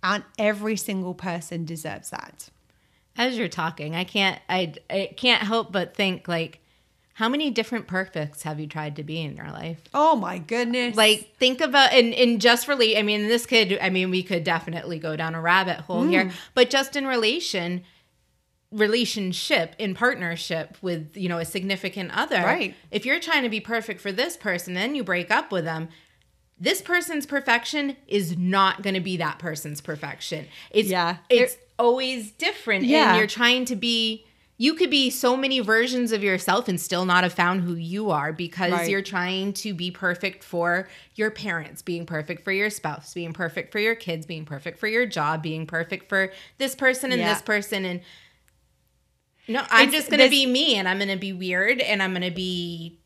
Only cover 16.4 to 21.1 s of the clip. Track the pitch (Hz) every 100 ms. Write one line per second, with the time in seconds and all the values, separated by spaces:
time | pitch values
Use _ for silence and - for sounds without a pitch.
16.4 | - - 247 269 269 285 269 254 220 294
17.4 | 330 196 170 180 180 _ _ _ _ _
18.4 | _ _ _ 214 214 233 226 220 190 180
19.4 | - 277 165 - 208 190 240 - 175 165
20.4 | - 160 156 - 190 170 151